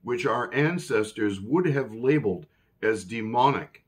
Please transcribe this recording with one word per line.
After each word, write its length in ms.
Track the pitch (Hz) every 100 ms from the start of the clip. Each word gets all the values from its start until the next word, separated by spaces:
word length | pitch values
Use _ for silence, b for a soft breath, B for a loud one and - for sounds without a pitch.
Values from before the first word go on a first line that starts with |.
which 220 | - 120 123
our 240 | 117 117
ancestors 880 | 131 151 180 - 113 107 - 104 95
would 240 | 104 160 180
have 280 | 139 120
labeled 520 | 110 127 151 110 90 - _ _ _
as 220 | 110 110
demonic 800 | 90 117 110 120 135 117 78 -